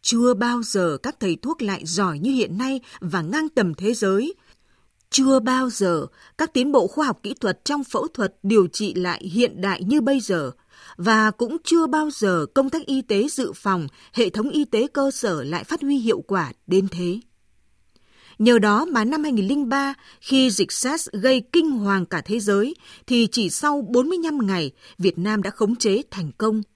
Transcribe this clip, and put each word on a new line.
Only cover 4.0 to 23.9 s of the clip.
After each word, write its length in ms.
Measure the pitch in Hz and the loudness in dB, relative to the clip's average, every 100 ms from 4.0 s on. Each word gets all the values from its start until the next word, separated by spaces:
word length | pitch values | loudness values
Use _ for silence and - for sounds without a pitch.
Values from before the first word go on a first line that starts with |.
| 196 196 285 392 _ _ _ _ _ _ _ | 0 0 -2 -8 _ _ _ _ _ _ _
Chưa 300 | - 262 262 | 2 4 4
bao 300 | 233 254 254 | 4 0 0
giờ 360 | - 196 165 143 _ - - | 0 0 0 -4 _ -20 -4
các 140 | 320 | -2
tiến 200 | 254 269 | 0 2
bộ 140 | 277 277 | 2 2
khoa 200 | - 285 | 0 -2
học 120 | 202 | -2
kỹ 120 | 208 - | -8 -4
thuật 240 | 208 - | -4 -4
trong 200 | - 294 | -4 -4
phẫu 240 | 262 - 320 | -4 -4 -4
thuật 280 | - 190 _ | -4 -4 _
điều 240 | 196 220 175 | 4 4 4
trị 280 | - 208 | 0 -4
lại 280 | - 180 - | -2 -4 -4
hiện 360 | 185 185 240 - | -4 0 0 0
đại 220 | 196 185 | -4 -2
như 180 | 185 302 | 2 2
bây 200 | 247 277 | 2 0
giờ. 300 | 208 175 135 - _ - - - | 0 -2 -4 -12 _ -20 -20 -4
Và 340 | 175 220 214 | 2 4 2
cũng 260 | 208 240 330 | 0 -4 -4
chưa 220 | - 330 320 | 2 2 4
bao 240 | 311 302 | 0 -2
giờ 360 | - 202 175 143 | -2 0 0 0
công 160 | - 269 | 0 0
tác 160 | 320 - | -2 -2
y 160 | 269 | -4
tế 260 | - 202 277 | 0 0 0
dự 240 | - 247 | -2 -6
phòng, 360 | - 202 185 143 _ - | -4 -2 -2 -4 _ -10
hệ 180 | - 214 | -2 0
thống 200 | 214 247 | 0 -2
y 140 | 302 | -2
tế 220 | 294 214 277 | 0 0 0
cơ 180 | - 277 | 0 -2
sở 320 | - 214 160 | -2 -4 -4
lại 220 | 131 165 | -4 -6
phát 180 | - 330 | -6 -6
huy 160 | 277 277 | -2 0
hiệu 220 | 226 - | 0 -2
quả 320 | - 196 143 - - | -2 -4 -4 -10 0
đến 220 | 185 190 | 0 0
thế. 320 | 170 175 202 _ _ _ _ _ _ _ _ _ _ - - | -4 -6 -6 _ _ _ _ _ _ _ _ _ _ -20 2
Nhờ 200 | 220 240 | 6 6
đó 260 | 208 208 | 6 2
mà 200 | 330 254 | 0 -2
năm 180 | 214 311 | -2 -2
hai 100 | 302 | 0
nghìn 160 | 233 190 | 0 0
lẻ 60 | 285 254 | -2 0
ba, 280 | 277 277 277 - - | -2 -2 -6 -18 -20
khi 300 | - 269 262 | 0 4 4
dịch 220 | 190 185 | 2 -2
sars 360 | - 254 311 - | -2 -2 -4 -6
gây 300 | 202 247 262 240 | 0 2 2 2
kinh 180 | 339 320 | 2 2
hoàng 360 | 254 202 196 175 | 0 0 0 0
cả 140 | 170 | -6
thế 160 | 143 226 | -4 -2
giới, 340 | 202 202 240 339 - - - | 2 2 0 -4 -18 -20 0
thì 220 | 247 226 | 2 2
chỉ 180 | 240 190 | 2 -2
sau 300 | - 294 285 | 0 0 -2
bốn 280 | 208 | 2